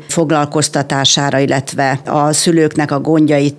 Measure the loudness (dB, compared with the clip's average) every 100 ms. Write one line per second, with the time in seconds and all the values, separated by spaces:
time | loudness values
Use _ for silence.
0 | -4 -2 0 0 0 -2 -2 -2 -2 0
1 | 0 0 0 0 0 0 -2 -2 -2 -2
2 | -2 0 0 0 2 2 2 0 -2 -2
3 | 0 2 4 2 0